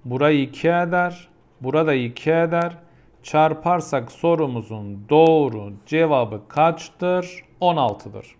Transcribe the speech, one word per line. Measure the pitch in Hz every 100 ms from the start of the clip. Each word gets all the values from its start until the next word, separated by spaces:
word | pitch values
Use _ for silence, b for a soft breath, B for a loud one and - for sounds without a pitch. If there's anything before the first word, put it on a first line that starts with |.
Burayı | 123 127 147 147
iki | 131 - 165
eder. | 175 175 180 180 175 - _ _ _
Burada | 127 151 160
iki | 135 120 123 156
eder. | 165 165 170 170 170 b b b b
Çarparsak | - 151 156 156 170 175 - 135 120
sorumuzun | - 170 165 143 120 104 110 101 101 104
doğru | 151 165 160 139 110 101 101
cevabı | - 156 165 139 113 107 -
kaçtır? | 147 160 170 - _ 180 180 180 - _ _
On | 180 165
altıdır. | 120 101 104 107 -